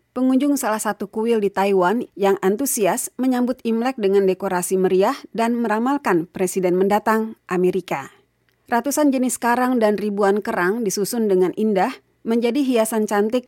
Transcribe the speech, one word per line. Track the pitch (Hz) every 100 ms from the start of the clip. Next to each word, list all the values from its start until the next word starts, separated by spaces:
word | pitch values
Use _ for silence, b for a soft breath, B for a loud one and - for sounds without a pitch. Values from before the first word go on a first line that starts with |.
| _
Pengunjung | 254 262 262 285 285
salah | 220 214
satu | 220 202 202
kuil | 220 226 226
di | 196
Taiwan | 190 202 190 175 233 - -
yang | 196 196
antusias | 190 208 277 - 185 160 - -
menyambut | 262 247 247 254
Imlek | 233 226 247 262
dengan | 196 196 190
dekorasi | 185 196 180 180 185
meriah | 185 185 208 277 -
dan | 202 233
meramalkan | 240 233 214 247 285 247 175 175
presiden | - 185 190 180
mendatang, | 180 196 208 220 214 220 - -
Amerika. | 185 180 185 175 147 135 _ _ _ _ _ -
Ratusan | 233 269 294 294
jenis | 262 254 -
karang | 240 240 254 254
dan | 214
ribuan | 202 208 202 202 208
kerang | 214 220 175 226
disusun | 214 208 190 240 214
dengan | 185 180
indah | - 220 190 196 - _ _ -
menjadi | 233 233 240
hiasan | 262 233 220 226 214
cantik | 208 214 247